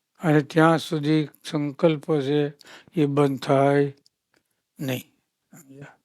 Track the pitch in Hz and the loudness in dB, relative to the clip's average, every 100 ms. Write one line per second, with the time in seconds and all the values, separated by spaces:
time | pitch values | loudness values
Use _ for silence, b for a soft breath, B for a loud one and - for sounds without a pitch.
0 | _ _ 170 151 139 165 160 160 - 156 | _ _ 2 2 2 2 4 2 -2 -4
1 | 147 156 143 _ - 156 147 131 170 151 | 0 0 -2 _ -8 -6 -6 0 0 0
2 | 156 156 135 147 147 - B B B 175 | -2 -4 0 -2 -2 -8 B B B -2
3 | 143 143 143 135 - 139 139 143 143 - | 0 2 0 0 0 2 4 2 0 -6
4 | _ _ _ _ _ _ _ - 139 123 | _ _ _ _ _ _ _ -10 -8 -8
5 | - _ _ _ _ 139 - 135 143 _ | -10 _ _ _ _ -20 -20 -20 -20 _